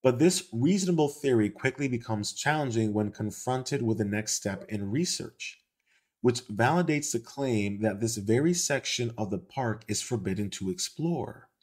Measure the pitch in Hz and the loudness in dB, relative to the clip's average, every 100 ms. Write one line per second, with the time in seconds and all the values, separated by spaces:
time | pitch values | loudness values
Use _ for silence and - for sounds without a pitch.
0 | 131 123 160 180 - 117 139 196 180 170 | 4 6 4 4 -4 0 2 2 2 2
1 | 147 - 139 120 104 - 135 127 139 120 | 2 2 2 4 4 2 -2 0 -2 -2
2 | - 110 101 - 147 156 139 113 110 104 | -4 -4 -4 -2 0 2 0 0 2 2
3 | 104 - 107 - - 131 127 143 117 110 | 0 -2 -6 -4 -2 -2 -2 -2 0 0
4 | 104 104 110 - 104 95 - 107 98 120 | 0 -2 -2 -4 -4 -6 -6 -6 -4 -2
5 | 180 - - _ - - _ _ _ _ | -2 -4 -8 _ -14 -14 _ _ _ _
6 | _ _ 123 120 - 104 120 170 170 147 | _ _ 2 2 -6 2 4 4 4 0
7 | 143 117 - - 139 110 101 101 107 98 | 0 -4 -6 -4 0 2 0 0 -2 0
8 | 113 113 101 117 160 175 - 139 - - | -2 -2 2 4 4 2 0 -2 -2 -2
9 | 120 117 - 95 - - 120 110 - 104 | -4 -4 -4 -4 -6 -4 -2 -2 -4 -6
10 | - 120 95 95 104 - 92 90 - - | -2 -4 -2 -2 -4 -4 -4 -4 -6 -4
11 | 160 160 98 - - _ | -2 -2 -4 -10 -20 _